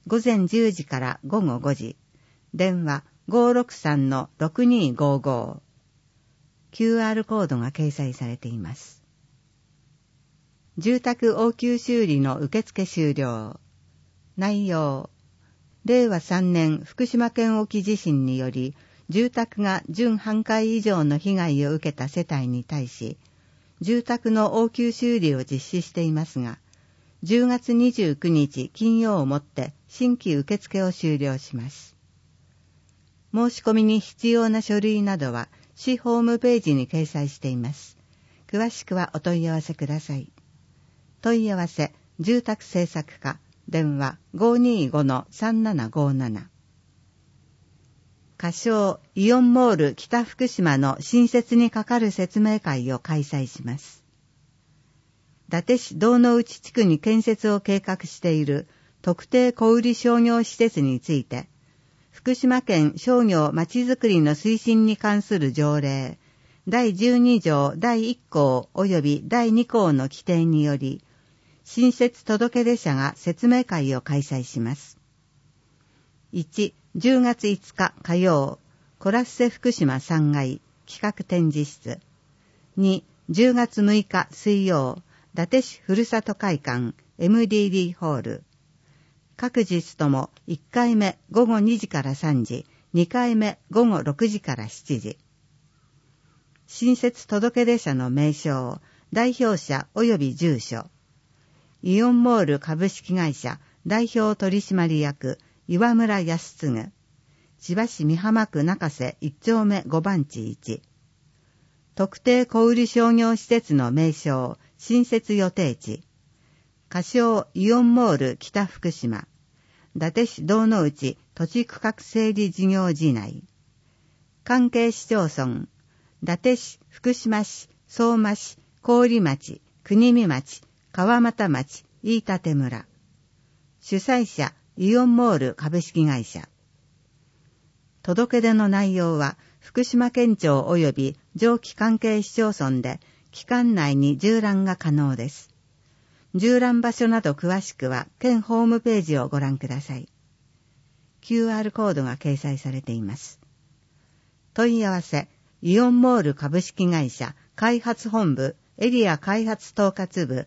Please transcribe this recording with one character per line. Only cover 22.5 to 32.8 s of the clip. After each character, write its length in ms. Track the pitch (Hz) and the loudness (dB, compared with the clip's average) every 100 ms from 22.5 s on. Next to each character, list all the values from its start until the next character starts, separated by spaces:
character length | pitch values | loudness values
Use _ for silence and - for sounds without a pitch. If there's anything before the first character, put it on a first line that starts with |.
| 123 | -6
対 260 | 120 147 123 | -6 -8 -8
し、 280 | - 117 - _ _ _ _ _ _ | -10 -12 -12 _ _ _ _ _ _
住 220 | 170 240 | -2 -2
宅 280 | 233 233 226 | -2 -4 0
の 240 | 220 214 | 0 2
応 140 | 226 226 | 0 0
急 240 | - 240 | 0 -2
修 260 | 226 240 233 | -2 0 2
理 160 | 160 | 2
を 100 | 135 | 0
実 160 | 131 131 | -4 -8
施 220 | - 180 | -6 -6
し 100 | - | -6
て 100 | - | -4
い 100 | 165 | -2
ま 140 | 156 160 | -2 -4
す 140 | 131 | -6
が、 180 | 120 113 _ _ _ _ _ _ | -8 -10 _ _ _ _ _ _
十 240 | 165 233 247 | -2 2 2
月 260 | 247 - | -2 0
二 180 | 233 247 | 2 2
十 260 | 240 175 143 | 2 -2 0
九 120 | 175 | 0
日 420 | 156 143 135 127 | 2 0 -4 -10
金 240 | - 220 226 | -4 0 2
曜 200 | 226 196 | 2 0
を 80 | 135 | 0
も 100 | 143 | -2
っ 60 | |
て 300 | - - 131 - _ | -6 -10 -10 -12 _
新 300 | - 247 240 | -4 -2 0
規 160 | 190 | -2
受 240 | 143 139 208 | -2 -2 -6
付 240 | - 196 | -4 -4
を 100 | 185 | -2
終 240 | 180 165 147 | -2 -2 -2
了 220 | 139 131 | -2 -6
し 180 | - 123 | -8 -12
ま 140 | 123 | -12
す。 260 | - - _ _ _ _ _ _ _ _ _ | -16 -20 _ _ _ _ _ _ _ _ _